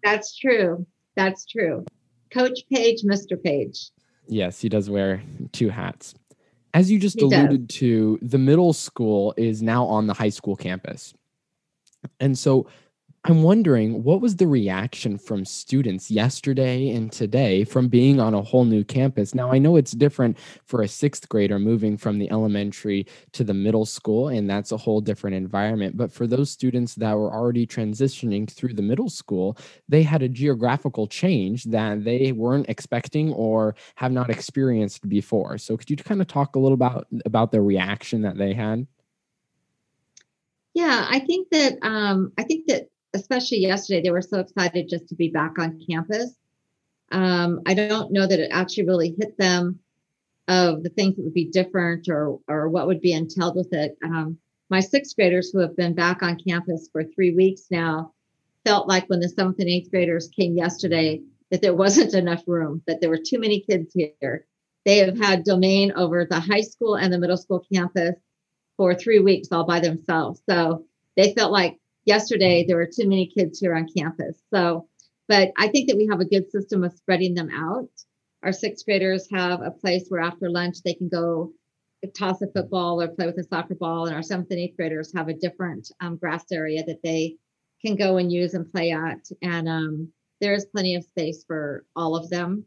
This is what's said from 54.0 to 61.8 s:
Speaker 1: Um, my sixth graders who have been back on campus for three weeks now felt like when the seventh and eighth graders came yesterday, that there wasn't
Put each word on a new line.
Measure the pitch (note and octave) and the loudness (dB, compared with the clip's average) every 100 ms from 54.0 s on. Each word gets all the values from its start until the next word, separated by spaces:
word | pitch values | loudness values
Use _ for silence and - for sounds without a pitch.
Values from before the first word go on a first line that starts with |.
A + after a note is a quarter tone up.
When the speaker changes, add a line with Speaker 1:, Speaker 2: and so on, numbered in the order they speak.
Speaker 1:
Um, | D#3+ E3 D#3 D#3+ _ _ _ | -6 -4 -6 -8 _ _ _
my | F#3+ | 0
sixth | G3 C#4 C#4 - | 2 0 -2 2
graders | F#3+ F3+ F3+ | 2 2 0
who | F#3+ | 0
have | E3+ | 0
been | E3+ F3 | 0 -2
back | E3 E3+ F3+ | 0 0 0
on | F3+ E3+ | -4 -4
campus | F3+ E3+ F3 D#3+ D#3+ | -4 -4 -2 -6 -6
for | D#3 | -6
three | D#3 - F#3 | -6 0 2
weeks | F3 F#3+ F#3+ _ | 4 2 2 _
now | F3 E3 D#3 D#3+ _ _ _ _ _ - | -2 -2 -4 -8 _ _ _ _ _ 0
felt | G3+ - | 2 4
like | F#3 F#3 | 0 2
when | F3+ | -2
the | F3 | -2
seventh | - F#3 F#3 | 0 -2 0
and | F3+ | 0
eighth | F3+ F3 | 0 0
graders | F#3+ E3+ E3+ E3 | 0 0 0 -4
came | - F3+ | -2 0
yesterday, | E3+ E3+ - F#3+ E3 D#3+ D#3 - _ _ | 2 -2 -4 -2 2 0 -2 -10 _ _
that | F#3 | 0
there | G3+ | 2
wasn't | F3 | 4